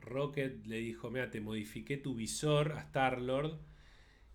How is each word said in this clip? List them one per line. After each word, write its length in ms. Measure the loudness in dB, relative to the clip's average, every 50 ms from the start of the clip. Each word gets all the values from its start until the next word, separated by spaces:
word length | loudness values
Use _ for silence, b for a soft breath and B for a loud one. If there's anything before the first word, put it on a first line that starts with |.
| -12
Rocket 640 | -4 -2 0 0 0 0 0 0 0 -2 -4 -6
le 120 | -4 -2 -2
dijo, 320 | -2 -2 -4 -6 -6 -4
"Mira, 200 | -2 0 0 0
te 100 | -2 -4
modifiqué 560 | -4 -2 -2 -2 -2 -4 -6 -8 -4 -4 -4 -4
tu 160 | -2 -2 -2
visor 580 | -2 -2 -2 -2 0 4 6 6 6 6 4 0
a 80 | -4 -8
Star-Lord 760 | -2 2 4 4 4 4 2 0 2 2 2 2 0 -4 -6 b b b b b b b b b b b b b b b